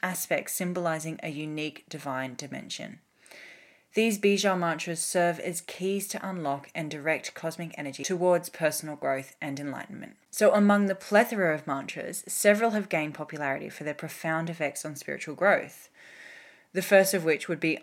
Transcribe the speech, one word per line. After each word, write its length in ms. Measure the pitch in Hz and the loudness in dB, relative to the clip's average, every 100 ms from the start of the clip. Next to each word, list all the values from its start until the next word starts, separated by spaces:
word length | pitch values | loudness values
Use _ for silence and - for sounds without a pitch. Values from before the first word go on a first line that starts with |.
aspect 480 | 185 175 - 160 - | -4 -4 -2 -2 -2
symbolizing 680 | - 180 180 175 156 160 160 | -4 -4 -2 -2 -2 -4 -8
a 80 | 160 | -8
unique 560 | 147 156 151 151 151 - | -8 -6 -6 -6 -10 -14
divine 460 | 151 143 131 131 | -10 -6 -6 -6
dimension. 640 | 123 143 135 - - - - _ _ _ - - - - _ _ | -8 -12 -12 -10 -12 -12 -14 _ _ _ -20 -20 -20 -20 _ _
These 240 | 214 226 202 | 0 2 4
bija 380 | 202 196 196 185 | 4 4 2 2
mantras 440 | 170 160 180 165 | 0 -2 -4 -4
serve 400 | - 180 175 165 | 0 2 2 2
as 220 | 180 165 | -4 -6
keys 440 | - - 185 196 196 | -10 -6 -2 -2 -4
to 200 | - 196 | -6 -6
unlock 400 | 180 147 139 - | -4 -2 -4 -6
and 160 | 170 151 | -8 -8
direct 460 | 151 151 151 - | -4 -2 -2 -4
cosmic 400 | - 160 165 165 - | -8 -8 -6 -10 -8
energy 280 | 143 135 | -10 -8
towards 460 | 139 180 180 175 175 | -4 2 4 4 2
personal 440 | - 156 147 156 | 0 0 0 -6
growth 400 | 147 139 135 135 - | -4 -2 -2 -4 -10
and 180 | 151 139 | -6 -6
enlightenment. 560 | 143 127 - - - - _ | -6 -8 -10 -12 -14 -18 _
So 220 | - 214 | 4 6
among 340 | 208 202 202 196 | 8 6 6 4
the 80 | |
plethora 580 | 190 - 208 233 220 170 | 0 4 4 4 2 0
of 140 | 151 147 | 0 -2
mantras, 560 | 139 135 - - 170 - | -6 -6 -8 -8 -10 -8
several 420 | - 208 208 233 | 4 4 6 4
have 160 | 214 196 | 0 0
gained 260 | 165 151 | -2 -2
popularity 560 | 143 151 156 139 139 156 | -6 -10 -4 -4 -4 -6
for 120 | - | -8
their 120 | 151 | -8
profound 560 | 147 160 - 160 160 165 | -6 -10 -6 -2 -2 -2
effects 340 | 165 143 - | -2 -4 -4
on 100 | 156 | -8
spiritual 400 | 143 - 147 - | -8 -8 -8 -8
growth. 540 | 143 190 165 - - - _ - - - - - - _ | 0 4 4 0 -14 -20 _ -20 -20 -20 -20 -20 -20 _
The 80 | 185 | -4
first 300 | 180 196 190 | 6 8 8
of 120 | 190 | 4
which 240 | 160 147 - | 2 2 0
would 100 | 160 | -2
be 200 | 160 - | 0 0